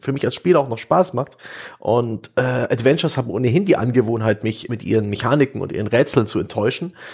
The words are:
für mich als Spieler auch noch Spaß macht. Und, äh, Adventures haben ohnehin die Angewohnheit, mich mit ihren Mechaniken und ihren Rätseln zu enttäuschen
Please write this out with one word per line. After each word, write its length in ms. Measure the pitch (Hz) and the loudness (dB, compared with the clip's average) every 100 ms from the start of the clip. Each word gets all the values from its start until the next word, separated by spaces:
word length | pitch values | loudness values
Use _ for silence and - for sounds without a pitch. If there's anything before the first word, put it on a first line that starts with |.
für 100 | - | -6
mich 140 | 135 202 | -2 -2
als 100 | - | -2
Spieler 240 | 180 170 | 2 2
auch 80 | 135 | 2
noch 100 | 117 | -4
Spaß 360 | - 165 180 | -2 0 2
macht. 240 | 123 143 - - - - - | -2 -6 -8 -20 -18 -18 -10
Und, 520 | - 120 120 110 - - | 0 0 0 -6 -4 -2
äh, 60 | |
Adventures 720 | 127 123 120 113 123 160 160 - | 0 0 -2 2 2 2 0 -2
haben 140 | 117 | -2
ohnehin 340 | 98 123 143 | 0 2 2
die 140 | 202 - | 2 2
Angewohnheit, 640 | 120 123 110 113 110 104 | 2 2 2 0 0 0
mich 240 | 113 107 - | -2 -6 -8
mit 160 | 113 | -8
ihren 260 | - 110 104 | 0 0 0
Mechaniken 520 | 101 117 147 139 - | -2 0 2 2 0
und 100 | - | -6
ihren 160 | - 107 | -4 0
Rätseln 400 | 117 151 131 107 | 2 4 2 2
zu 120 | 104 | -2
enttäuschen 560 | 98 - 107 - 175 - - | -4 -2 -2 -2 -8 -10 -20